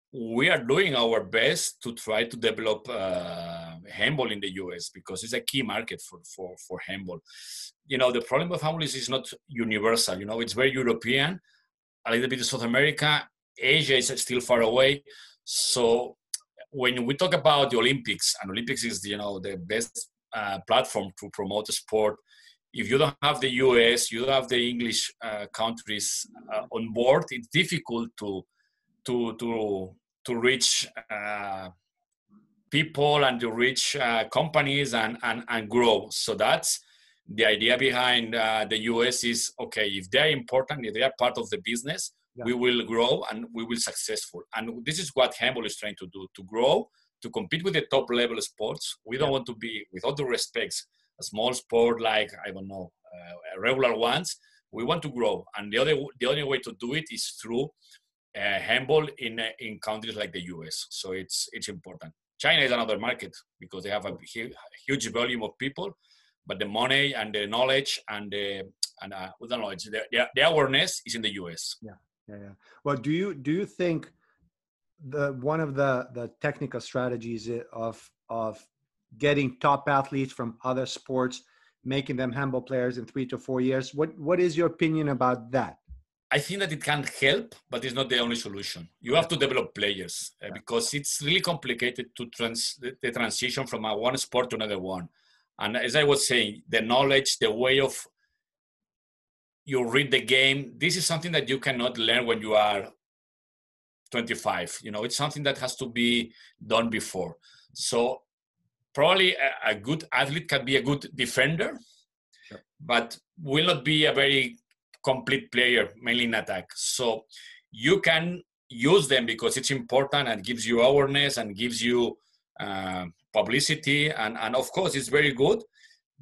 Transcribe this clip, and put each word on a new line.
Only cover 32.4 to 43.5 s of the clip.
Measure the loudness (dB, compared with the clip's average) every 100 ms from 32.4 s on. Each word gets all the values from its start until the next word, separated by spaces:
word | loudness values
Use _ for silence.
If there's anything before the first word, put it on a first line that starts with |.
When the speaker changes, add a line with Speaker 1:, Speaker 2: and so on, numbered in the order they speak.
| _ _ -4
Speaker 1:
people | -2 -2 0 2 6 4
and | 2
to | -2
reach, | 0 0 2 -2 0
uh, | 0 0 2
companies | 0 2 2 2 0 0
and, | 0 -2 -2
and, | -4 -4 -2
and | -4 0
grow. | 4 6 4 2
So | -6 -2 2
that's | 4 4 2 -4 _ _ _ _ -12
the | 2 4
idea | 6 4 4
behind, | 4 4 4 4 2 0
uh, | 2 2 0
the | -2
U | 0 2
S | 2 2
is, | 0 0 -2 -6
okay, | -8 -2 -2
if | -2 0
they're | 2 4
important, | 0 0 0 0 -4 -6
if |
they | 0
are | 0 2
part | 0 0
of | -6
the | -6
business, | -4 -4 -4 -8 -8 _ _ -8
Speaker 2:
Yeah. | -2
Speaker 1:
we |
will | 0 2 2 0
grow | 2 2 2 -2
and | -8 -8